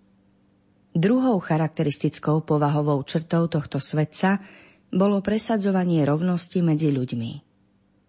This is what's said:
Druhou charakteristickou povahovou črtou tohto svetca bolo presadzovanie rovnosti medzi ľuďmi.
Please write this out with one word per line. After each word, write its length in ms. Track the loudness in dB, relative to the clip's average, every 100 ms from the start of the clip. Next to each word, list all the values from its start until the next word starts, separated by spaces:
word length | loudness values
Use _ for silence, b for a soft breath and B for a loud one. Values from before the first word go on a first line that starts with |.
| _ _ _ _ _ _ _ _ _
Druhou 440 | 0 2 2 2 0
charakteristickou 1040 | 0 -2 -2 -2 -4 -2 -4 -4 -2 0
povahovou 560 | 0 0 2 0 0 -2 -2
črtou 400 | -6 -2 0 0
tohto 320 | -2 -4 -6
svetca 640 | -4 -2 -2 0 0 0 B B B B B
bolo 240 | 0 2 2
presadzovanie 880 | 0 -2 0 -2 0 0 2 2 2
rovnosti 560 | 2 0 -2 -2 0
medzi 320 | 2 2 2
ľuďmi. 380 | 0 -2 -4 -6 -8 -16 _ _ _ _ _